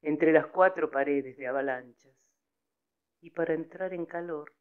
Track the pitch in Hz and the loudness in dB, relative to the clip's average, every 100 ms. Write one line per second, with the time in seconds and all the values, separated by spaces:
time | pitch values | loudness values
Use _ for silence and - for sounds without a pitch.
0 | 151 147 165 165 - - 185 185 151 139 | -2 2 6 6 4 4 4 4 -4 -2
1 | 139 143 131 123 127 135 135 127 123 120 | 0 -2 -4 -10 -6 -4 -2 -4 -8 _
2 | 135 _ _ _ _ _ _ _ _ _ | _ _ _ _ _ _ _ _ _ _
3 | _ _ 170 - 165 160 160 175 190 180 | _ _ -12 -4 0 -2 -4 -8 -8 -6
4 | 165 170 175 156 151 _ | -8 -8 -8 -10 -10 _